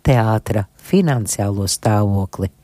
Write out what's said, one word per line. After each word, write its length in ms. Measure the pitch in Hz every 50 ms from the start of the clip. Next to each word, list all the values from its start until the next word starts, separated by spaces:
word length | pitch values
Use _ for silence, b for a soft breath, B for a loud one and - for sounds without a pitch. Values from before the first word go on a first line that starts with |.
teātra 640 | _ - 135 120 110 110 110 110 - - 95 107 98 - _
finansiālo 880 | _ - - - 190 185 160 135 120 104 95 - - 104 101 101 101 98 95
stāvokli. 800 | - - - 117 107 104 104 101 98 98 98 - - - 98 92 _ _